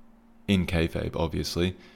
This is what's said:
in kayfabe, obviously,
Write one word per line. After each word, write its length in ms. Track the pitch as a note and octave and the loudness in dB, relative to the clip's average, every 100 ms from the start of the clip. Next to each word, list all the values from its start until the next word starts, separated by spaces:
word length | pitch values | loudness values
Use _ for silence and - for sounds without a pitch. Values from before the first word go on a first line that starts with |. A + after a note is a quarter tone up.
| - - - - - | -20 -20 -20 -8 0
in 180 | G2 E2+ | 2 2
kayfabe, 500 | E2 D#2+ D#2+ D#2+ - | 0 0 -2 -4 -2
obviously, 600 | E2 E2 D#2 - F2+ F#2 - | -2 -2 -4 0 0 -2 -12